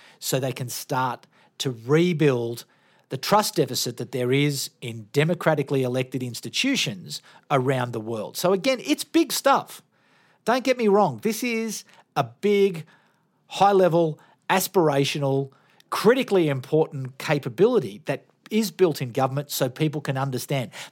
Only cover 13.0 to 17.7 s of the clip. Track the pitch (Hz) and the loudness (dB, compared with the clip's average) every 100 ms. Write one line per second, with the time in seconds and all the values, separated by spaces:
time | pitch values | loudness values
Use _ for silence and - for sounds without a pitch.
13 | _ _ _ _ _ - 196 196 180 165 | _ _ _ _ _ 2 4 6 6 4
14 | 160 147 _ _ - 185 - 190 156 139 | 2 -2 _ _ -2 0 2 2 4 4
15 | 139 156 139 135 135 - _ _ _ - | 2 0 0 0 -2 -10 _ _ _ 2
16 | 214 262 - 196 156 135 - 156 156 139 | 4 4 4 2 2 0 0 0 0 -4
17 | 127 - - 151 131 107 220 | -10 -8 -2 -2 -2 2 2